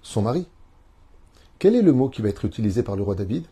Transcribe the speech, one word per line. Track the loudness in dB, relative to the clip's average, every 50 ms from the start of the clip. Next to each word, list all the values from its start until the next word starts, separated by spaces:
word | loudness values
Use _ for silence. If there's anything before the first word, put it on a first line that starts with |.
Son | _ -6 -4 -2
mari. | -2 -2 -2 -4 -6 -8 _ -20 -20 _ _ _ _ _ _ _ -20 -20 -20 -20 -20 -20 _ -20 -20 -20 _ _
Quel | 2 4 4
est | 6
le | 4 4
mot | 4 4 2 0
qui | -2 -2
va | -2 -2
être | -2 -2 -4
utilisé | -6 -4 -2 -2 -2 0 0 -2
par | -2 -2
le | -4 -2
roi | -2 -2
David ? | -4 -4 -4 -6 -6 -8 -10